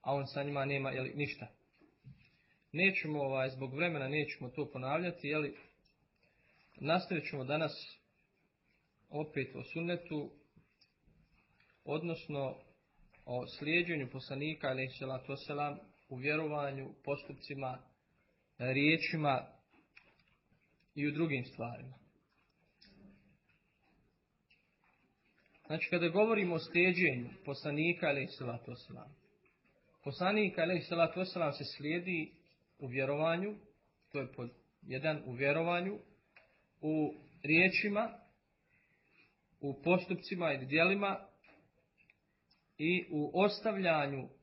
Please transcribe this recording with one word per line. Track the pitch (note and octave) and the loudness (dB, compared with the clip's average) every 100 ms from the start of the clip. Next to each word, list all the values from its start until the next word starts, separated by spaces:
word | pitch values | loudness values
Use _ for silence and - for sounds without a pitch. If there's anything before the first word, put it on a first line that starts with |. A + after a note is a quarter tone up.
a | C3+ | 0
on | C#3 C3+ | 0 0
sa | C#3+ | -4
njima | C#3+ C#3+ C3+ | -2 0 0
nema, | C#3 C3+ | 0 0
jeli, | B2+ C3 D3 | -2 -4 -2
ništa. | C#3+ - - _ _ _ - _ - - - _ _ _ _ | -4 -4 -12 _ _ _ -20 _ -20 -20 -20 _ _ _ _
Nećemo, | D3 F#3+ F#3+ D3+ D3+ | 2 2 2 -2 0
ovaj, | C3+ C3+ C3 | 0 2 0
zbog | C3 C3 C3+ | -2 -6 0
vremena | F3 D#3 C3+ | 0 0 0
nećemo | D3+ D3 - B2 | 0 0 -4 -8
to | D3+ C3+ | -6 -6
ponavljati, | C3 C3 D#3 F3 E3 C#3+ | -4 -2 0 0 -4 -2
jeli, | D3+ D3 - - _ _ _ _ _ _ _ _ _ _ - | -2 -2 -6 -20 _ _ _ _ _ _ _ _ _ _ -8
nastavit | C#3 F3+ F#3 E3+ - | 2 2 2 -4 -2
ćemo | C#3+ | -6
danas | C3 D#3 D#3 - - - _ _ _ _ _ _ _ _ _ _ _ | -2 0 0 -4 -16 -18 _ _ _ _ _ _ _ _ _ _ _
opet | D3+ D#3 C#3+ B2+ C3 | -6 -4 -4 -4 -6
o | |
sunnetu, | - E3 E3+ F3 - D3+ B2+ - _ - _ _ _ _ _ _ _ _ _ _ _ _ - | -8 -4 -2 -2 -2 -4 -4 -12 _ -20 _ _ _ _ _ _ _ _ _ _ _ _ -4
odnosno | D3+ E3+ D#3+ - D3 C3+ C3 - _ _ _ - - - | -2 -2 -6 -4 -4 -4 -6 -16 _ _ _ -20 -20 -6
o | B2 B2 | -6 -4
slijedjenju | - D3 E3+ E3+ D#3+ B2+ | -6 2 2 2 -2 -4
poslanika, | C3+ - C3+ D3+ D#3 C#3 | -8 -8 -4 -4 -2 -2
alejhi | C3 C3 - | -2 -4 -6
salatu | C3+ C3 - | -6 -6 -6
vesselam, | C3+ - C#3+ D3 C#3+ - _ _ | -8 -6 -2 -2 -4 -14 _ _
u | B2+ | -4
vjerovanju, | C#3 D#3 D#3 D3 C#3+ C3+ C3+ - | 0 0 0 -2 -2 -4 -10 -10
postupcima, | - C#3+ - C3+ - C#3 C3 B2+ - _ _ _ _ _ _ _ | -4 -4 -6 -16 -10 -6 -6 -8 -14 _ _ _ _ _ _ _
riječima | A#2+ C3 D3 D#3+ - E3 D3 B2+ - - _ _ _ - _ _ _ _ _ _ _ _ _ D3 | 0 4 6 4 2 2 4 2 0 -18 _ _ _ -20 _ _ _ _ _ _ _ _ _ -2
i | D3 | 0
u | |
drugim | D3 E3 C3+ B2 | 2 2 0 -2
stvarima. | - A#2+ A#2+ B2+ - _ _ _ _ _ _ _ _ - - - - _ _ _ _ _ _ _ _ _ _ _ _ _ _ _ _ _ _ _ _ _ _ _ _ - | -6 -6 -6 -12 -16 _ _ _ _ _ _ _ _ -20 -20 -20 -20 _ _ _ _ _ _ _ _ _ _ _ _ _ _ _ _ _ _ _ _ _ _ _ _ -6
Znači, | D#3+ - | -4 0
kada | F3 E3+ | 2 4
govorimo | F3+ A3 G#3+ F3+ D#3+ | 6 6 6 2 0
o | |
slijedjenju | - F3 F#3 F3+ F3 B2+ A#2+ - - | 0 4 6 6 4 2 -4 -10 -8
poslanika, | C#3 D3+ D3 E3 E3+ D#3 | -6 -2 0 2 2 2
alejhi | C#3 C3+ | 0 -2
salatu | - B2 A#2 - | -6 -6 -6 -10
vesselam, | A#2+ - B2+ - - _ _ _ _ _ _ _ _ | -14 -14 -16 -16 -20 _ _ _ _ _ _ _ _
poslanik, | C#3+ C3+ F3+ G#3+ G3+ - | -12 -2 2 4 2 2
alejhi | E3 F3+ B2+ | 2 2 0
salatu | E3+ E3 F3+ | 2 2 2
vesselam, | F#3 F3+ D#3 | -4 0 0
se | - C#3 - | 0 -8 -6
slijedi | C#3+ F3 F3+ E3+ D#3 - _ _ _ _ | -2 -2 -2 -4 -4 -10 _ _ _ _
u | C3+ | -6
vjerovanju, | B2+ C3+ C#3+ D#3+ E3+ G3+ G#3 - _ _ _ _ | -2 0 2 2 2 0 -6 -14 _ _ _ _
to | C#3+ | -6
je | B2 | -6
pod | - A#2+ - _ _ | -8 -10 -10 _ _
jedan, | - C3+ D#3 D3+ C3 | -8 -2 0 -2 -4
u | |
vjerovanju, | A#2+ C#3 D3+ E3 F3 F#3+ G#3 - _ _ - _ _ _ _ | 0 2 4 2 2 0 -4 -12 _ _ -20 _ _ _ _
u | D3+ D#3 D3+ - - - | 0 2 2 -2 -18 -10
riječima, | C#3 D#3+ F#3 - G#3 G#3 A3+ - - _ _ _ _ _ _ _ _ _ _ _ _ _ | 4 6 8 4 2 0 0 -6 -20 _ _ _ _ _ _ _ _ _ _ _ _ _
u | C#3+ C#3 | -6 -2
postupcima | E3 F3+ - F3+ - F#3 E3 | 4 4 4 -6 -4 -2 0
i | C#3 C3 | 0 0
djelima | D#3 F3 G3 G3+ F#3+ - _ - - _ _ _ _ _ _ _ _ _ _ _ - | 4 4 4 0 -2 -8 _ -20 -20 _ _ _ _ _ _ _ _ _ _ _ -2
i | D#3 F3+ F3 | 2 2 0
u | D3+ D3 | -2 0
ostavljanju | F3 G3+ - A3 G3 F3+ D#3 C#3+ C3+ B2+ - | 4 4 4 -2 2 4 4 2 -2 -6 -14